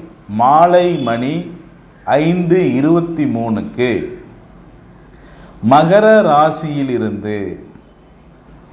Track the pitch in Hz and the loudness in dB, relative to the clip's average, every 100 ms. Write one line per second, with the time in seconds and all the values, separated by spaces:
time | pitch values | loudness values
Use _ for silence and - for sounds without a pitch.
0 | - - - 104 127 156 175 180 175 165 | -20 -20 -10 0 2 4 4 4 2 -2
1 | 120 117 131 165 175 - - - - - | -4 -4 -4 -6 -10 -16 -20 -20 -20 -12
2 | - 135 165 180 165 185 156 123 151 170 | -2 0 2 0 0 0 2 0 2 0
3 | 170 160 131 113 117 104 87 120 123 95 | 0 -4 -2 -2 -4 -4 -6 -4 -2 -2
4 | 76 - - - - - - - - - | -6 -14 -20 -20 -20 -20 -20 -20 -20 -20
5 | - - - - - - 107 143 165 202 | -20 -20 -20 -20 -20 -6 2 2 4 4
6 | 214 220 175 147 156 156 160 143 135 117 | 4 4 4 2 2 -2 -8 -6 -4 -2
7 | 107 98 104 104 92 85 - - - - | -4 -6 -6 -6 -8 -12 -18 -20 -20 -20
8 | - - - - - - - | -20 -20 -20 -20 -20 -20 -20